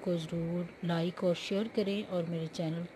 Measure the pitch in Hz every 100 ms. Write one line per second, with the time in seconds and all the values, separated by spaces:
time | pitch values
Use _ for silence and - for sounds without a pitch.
0 | - 175 160 170 165 175 170 - 170 170
1 | 170 170 185 170 - 196 220 - 196 202
2 | 208 180 170 170 160 - 165 170 175